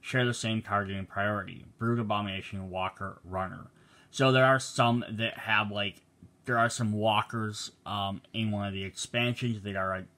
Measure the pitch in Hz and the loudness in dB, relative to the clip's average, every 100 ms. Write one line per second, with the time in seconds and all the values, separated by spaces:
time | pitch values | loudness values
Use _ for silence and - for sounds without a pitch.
0 | - 131 123 120 117 110 - 101 98 98 | 0 2 2 0 -2 -2 0 -2 -2 -6
1 | 95 - 101 104 95 92 - - 113 120 | -6 -2 0 0 -4 -12 -18 -4 0 0
2 | 107 104 104 95 92 98 95 92 92 - | 0 -2 -2 -6 -8 -8 -6 -4 -4 -4
3 | 98 95 87 92 92 95 - _ _ - | -10 -10 -8 -4 -4 -8 -16 _ _ -20
4 | - - 135 131 131 131 - - 120 120 | -16 2 4 8 8 6 2 2 4 4
5 | - 107 113 - - 107 107 104 101 - | 0 -4 -4 -4 0 2 2 -2 -6 -6
6 | _ _ - _ - 120 117 - 113 107 | _ _ -20 _ -2 2 4 2 0 2
7 | 107 107 107 117 107 107 - - - 101 | 4 4 2 -2 -4 -6 -12 -12 -6 -4
8 | 98 98 _ 110 110 104 101 98 95 - | -2 -4 _ -4 -2 0 -2 -4 -8 -8
9 | - 120 120 120 123 107 98 98 95 95 | -4 0 0 0 -2 -2 -4 -2 -2 -2
10 | 92 | -6